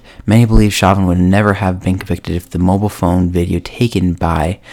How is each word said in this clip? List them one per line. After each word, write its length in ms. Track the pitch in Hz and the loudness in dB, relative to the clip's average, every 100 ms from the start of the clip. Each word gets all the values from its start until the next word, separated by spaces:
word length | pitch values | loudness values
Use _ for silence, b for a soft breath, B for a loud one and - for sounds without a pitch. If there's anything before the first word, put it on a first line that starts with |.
| B B - | B B 0
many 200 | 110 117 | 2 4
believe 280 | 110 107 | 4 2
Chauvin 320 | - 95 98 92 | 2 0 2 2
would 140 | 87 | 2
never 360 | 90 98 104 98 | 2 2 2 0
have 280 | 98 90 | -2 -4
been 160 | - 95 | -2 -4
convicted 360 | - 87 - 85 | -4 -8 -6 -8
if 140 | - | -6
the 80 | 87 | -2
mobile 320 | 92 98 104 | 0 0 -2
phone 400 | - 87 90 87 | -2 0 0 0
video 300 | 87 87 87 | 0 -2 -4
taken 540 | - - 120 98 92 | -6 -4 -2 0 -2
by 460 | 85 85 80 80 95 B | -2 -2 -2 -2 -4 B